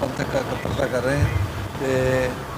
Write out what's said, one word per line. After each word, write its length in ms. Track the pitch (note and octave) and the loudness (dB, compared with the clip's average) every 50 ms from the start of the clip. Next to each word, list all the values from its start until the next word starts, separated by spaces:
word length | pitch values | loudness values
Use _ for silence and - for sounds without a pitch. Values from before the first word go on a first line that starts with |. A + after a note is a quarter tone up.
ਪੰਥਕ 200 | - B2+ C3 - | -4 -2 -2 -2
ਇਕੱਤਰਤਾ 640 | C#3 C3+ C3+ C3+ B2+ G#2+ A#2+ A#2+ - - - - C3+ | -2 0 0 -2 0 -2 -4 -4 -2 -2 -2 0 0
ਕਰ 160 | A#2+ B2 B2 A#2+ | 0 0 0 2
ਰਹੇ 180 | C3 C#3 C#3+ | 2 2 4
ਹਾਂ 80 | - - - - - - - - - - - - | 2 2 2 0 0 -2 -2 -4 -6 -6 -4 -2
ਤੇ 480 | C3+ C3 C3 C3 C3 B2+ C3 B2+ B2+ B2+ B2+ - - - - | 0 2 2 4 4 4 4 2 2 0 -2 -4 -6 -8 -8